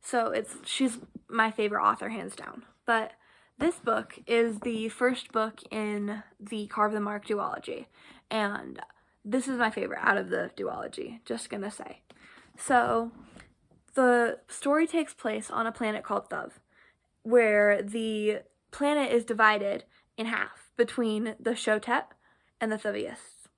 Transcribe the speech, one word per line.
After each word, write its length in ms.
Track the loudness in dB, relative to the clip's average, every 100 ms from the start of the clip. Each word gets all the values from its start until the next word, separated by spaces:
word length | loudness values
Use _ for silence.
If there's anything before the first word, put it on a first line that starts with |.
So 280 | -2 0 0
it's, 260 | 0 -4 -10
she's 340 | -8 0 0 0 -12 -18 _
my 220 | 0 0
favorite 320 | 2 0 2
author, 260 | 2 2 -2
hands 280 | -6 -8 -10
down. 280 | -14 -14 -18 _ 0
But 260 | 0 0 -10 _ _ _ _
this 180 | 0 0
book 420 | 0 0 -2 -14 0
is 340 | 2 2 0
the 280 | -4 -2 -4
first 440 | 0 0 0 -4
book 280 | -2 -2 -4 -10
in 520 | -6 -4 -4 -4 -6 -12 _
the 260 | -10 -8 -6
Carve 240 | 0 0
the 80 | 2
Mark 260 | -4 -6 -4
duology, 600 | -4 -2 -6 -8 -10 -10 _ -20 -20 _
and 500 | -2 -2 -4 -10 -14 -18 _ _ _
this 220 | -2 -2 0
is 120 | 0
my 120 | 0
favorite 300 | 0 -4 -2
out 140 | 2 2
of 140 | 0
the 200 | -2 -4 -6
duology, 640 | -6 -6 -8 -10 -10 -12
just 260 | -8 -8 -6
gonna 200 | -8 -8
say. 300 | -10 -14 -16 _ -20 -20 -20 -20 -12
So, 560 | 2 4 4 2 0 -8 -20 -20 -20 _ _ _ _
the 440 | 2 6 6 4 0 _
story 380 | -6 2 4 4
takes 260 | 2 -2
place 380 | -4 -4 -4 -4
on 160 | -2 -2
a 60 |
planet 300 | -2 -2 -2
called 280 | -2 -4 -4
Thov, 220 | -8 -8 -12 _ _ _ _ _ _
where 600 | 2 6 6 6 6 4
the 580 | 2 -4 -2 0 0 0 -4 _ _
planet 420 | -2 0 2 4
is 120 | 2
divided 600 | 2 4 6 4 0 -4 -8 _ _ _
in 100 | -4
half 440 | -2 -4 -8 -20 _
between 580 | 0 2 0 0 -2 -4
the 160 | -4
Shotet 500 | -2 0 0 2 -2 -2 -12 _ _ _ _
and 120 | -2
the 60 | -2
Thoviists. 680 | -2 -4 -6 -8 -18 -20 -20